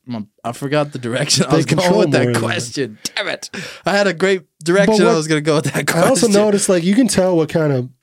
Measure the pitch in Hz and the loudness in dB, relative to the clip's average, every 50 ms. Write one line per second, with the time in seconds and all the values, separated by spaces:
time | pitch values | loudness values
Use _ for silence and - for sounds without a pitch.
0 | _ 127 123 113 104 - _ _ - 117 120 - 143 139 143 151 147 147 - 135 | _ -10 -10 -10 -10 -12 _ _ -10 -10 -8 -8 -6 -4 -2 -2 -2 -2 -6 -8
1 | 123 120 117 127 143 147 - 131 180 - - 160 160 - 170 156 185 180 180 214 | -8 -6 -4 -4 -2 -2 0 0 0 2 2 0 2 2 0 0 2 2 2 2
2 | - 156 139 151 123 123 120 117 113 107 107 - - 120 110 143 135 120 107 - | 2 2 2 2 2 0 0 -2 -2 -2 -4 -6 -6 -8 -6 -6 -6 -6 -8 -12
3 | - - - - 208 175 - - - - - 208 160 - - - - - 180 202 | -14 -8 -8 -6 -6 -6 -8 -8 -10 -14 -14 -14 -14 -16 -16 -8 -4 -2 0 2
4 | 202 196 180 156 180 190 196 190 190 _ _ _ 156 160 175 196 202 196 220 214 | 2 0 0 0 0 0 0 -2 -4 _ _ _ 0 2 2 4 4 4 4 4
5 | 180 - - 160 156 156 160 151 147 160 151 151 156 139 - 160 143 - - 165 | 4 4 4 2 0 0 -2 0 0 0 0 0 0 -2 -4 -4 -4 -2 0 2
6 | 175 220 269 - - 226 202 202 208 214 202 202 196 - 190 180 160 180 202 220 | 2 2 2 2 2 2 4 4 4 2 2 0 0 0 0 2 2 2 2 2
7 | 277 208 - - 185 185 180 165 160 151 - 170 156 151 139 127 123 127 - _ | 2 2 2 2 2 2 2 0 0 0 0 0 0 0 0 -2 -4 -6 -10 _